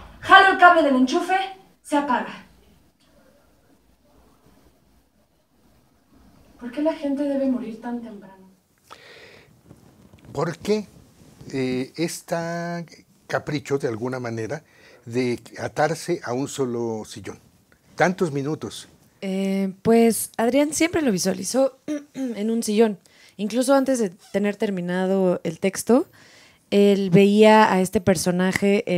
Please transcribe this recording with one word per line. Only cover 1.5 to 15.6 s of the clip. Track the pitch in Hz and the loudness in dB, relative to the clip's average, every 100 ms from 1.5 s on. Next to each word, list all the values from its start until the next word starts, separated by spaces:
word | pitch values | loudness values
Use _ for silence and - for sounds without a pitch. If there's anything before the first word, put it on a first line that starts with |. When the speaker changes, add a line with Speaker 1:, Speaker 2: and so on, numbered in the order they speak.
| - _ _ | -10 _ _
Speaker 1:
se | - 294 | -4 -2
apaga. | 285 233 - - - _ _ _ _ _ _ _ _ _ _ _ _ _ _ _ _ _ _ _ _ _ _ _ _ _ _ _ _ _ _ _ _ _ _ _ _ _ - - - - | 0 -2 -4 -12 -20 _ _ _ _ _ _ _ _ _ _ _ _ _ _ _ _ _ _ _ _ _ _ _ _ _ _ _ _ _ _ _ _ _ _ _ _ _ -20 -20 -20 -16
¿Por | 240 | -12
qué | 247 | -4
la | 302 | -2
gente | 311 285 277 | -2 -4 -4
debe | 285 277 269 | -4 -2 -2
morir | 240 214 214 | -4 -6 -12
tan | 240 240 | -10 -10
temprano? | 226 202 190 190 190 _ _ _ _ - - - - - _ _ _ - _ _ _ - - | -12 -18 -20 -20 -20 _ _ _ _ -20 -20 -20 -20 -20 _ _ _ -20 _ _ _ -20 -12
Speaker 2:
¿Por | 123 170 - | -6 -6 -4
qué, | - 214 208 - - _ - - - | -4 -4 -4 -16 -20 _ -20 -20 -10
eh, | 135 127 127 131 - | -6 -4 -4 -6 -6
este | 170 - - 170 165 170 170 175 165 - _ _ - | -6 -8 -8 -6 -6 -8 -8 -10 -12 -18 _ _ -8
capricho, | 135 - 151 - 139 | -8 -6 -8 -4 -4
de | 143 | -4
alguna | 113 123 131 | -6 -8 -8
manera, | 120 113 110 147 - _ - - - | -8 -8 -8 -10 -14 _ -20 -20 -8
de | 117 127 117 - | -4 -2 -4 -8
atarse | - | -12